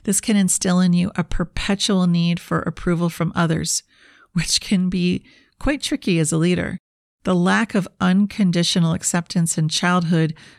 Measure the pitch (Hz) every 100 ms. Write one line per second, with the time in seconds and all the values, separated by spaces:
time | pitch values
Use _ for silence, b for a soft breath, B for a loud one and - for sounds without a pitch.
0 | - 196 - 208 180 - 196 180 180 175
1 | 180 - 170 - 175 - - 202 - 190
2 | 180 170 170 175 - 165 - 160 - 170
3 | 170 - 160 - 165 160 160 - b b
4 | b b b 175 156 - - 196 185 180
5 | 180 180 b b b - - 294 - 285
6 | - 170 156 165 170 175 - 180 _ _
7 | _ _ - 180 180 196 220 208 180 -
8 | 185 185 202 - 190 175 170 190 165 -
9 | - 175 170 180 170 - 156 - 180 180
10 | 165 170 160 160 B